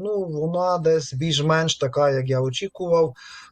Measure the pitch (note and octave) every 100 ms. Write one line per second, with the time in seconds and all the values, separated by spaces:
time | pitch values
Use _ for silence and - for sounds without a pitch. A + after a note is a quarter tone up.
0 | G3 G#3 F3+ D3+ D#3+ F3 F3+ F3 D#3+ D#3+
1 | C#3+ C3 E3 D3 D3+ D#3+ D#3+ - C3+ C#3+
2 | C#3+ C3+ C3 C3 C3 B2+ G3 - F3+ E3+
3 | D#3+ - - - -